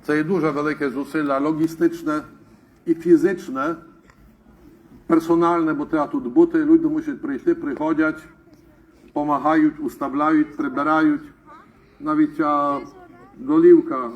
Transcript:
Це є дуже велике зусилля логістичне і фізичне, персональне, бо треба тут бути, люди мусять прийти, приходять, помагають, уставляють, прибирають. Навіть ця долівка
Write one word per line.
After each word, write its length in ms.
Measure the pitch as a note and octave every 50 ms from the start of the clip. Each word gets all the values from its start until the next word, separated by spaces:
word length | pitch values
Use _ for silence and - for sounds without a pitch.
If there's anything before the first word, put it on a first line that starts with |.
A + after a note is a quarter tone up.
Це 140 | _ - D3+
є 80 | D3+ D#3
дуже 260 | D#3+ G3 F3 D#3 D#3+
велике 400 | C#3 D3 D3 D3+ D3 D3 C#3+ C#3
зусилля 480 | A#2+ C#3 C#3 - - D#3 D3+ C#3+ C#3 C3+
логістичне 840 | C#3+ D#3 D#3+ D3+ D#3+ D#3+ - - E3+ E3 E3+ - - D#3 D3+ D3+ - - - - - - - _ _ _ _ _ _
і 80 | F3 D#3+
фізичне, 800 | - - F3 E3+ D3+ D3+ F#3+ F#3+ F3+ - - C3 C3+ C#3 D#3+ E3+ D#3+ - - - _ _ _ - _ - - _ _ _ - - _ - - - _ _ _ - - -
персональне, 680 | - E3 D#3+ E3 E3 E3+ E3 E3+ E3+ F3 E3+ D#3+ D#3
бо 140 | D3+ C#3 D3
треба 200 | - D#3+ D#3 C#3+
тут 180 | - - C#3 B2+
бути, 400 | A#2+ B2 - - E4 - E3 -
люди 240 | D4+ E3 E3 - D3+
мусять 340 | D#3 D#3 - D3+ - -
прийти, 320 | - C#3 C#3 B2 - F3 E3+
приходять, 680 | E3 E3 C#3+ C3+ - D3+ D#3 D#3+ D3 D#3+ D#3 D#3 - - - - _ _ - - _ _ _ _ _ _ _ _ _ - -
помагають, 680 | _ D3 D3 D3 D3 C#3 B2+ D3+ D#3 D#3+ D#3 D3+ D3 D3
уставляють, 760 | C#3 A#2+ - - C#3+ C#3 C3 C#3+ D3 D#3 D#3+ D3+ D3+ D3 -
прибирають. 680 | - C#3+ C#3 C3 C#3 C#3+ D#3 - D#3 D#3 D3+ D3 C#3+ - - - _ _ - - - - - _ _ _ _ _ _
Навіть 360 | C#3+ D3+ D3+ D3+ D#3 D3 D3
ця 420 | - D#3 D3 D3 D3 C#3+ C#3+ C#3+ C3+ A#2 - - - - - - - - - -
долівка 760 | - B3 C3+ D3+ D#3+ E3+ F3 F3 D#3+ - - C#3 C3 B2 A#2 A#2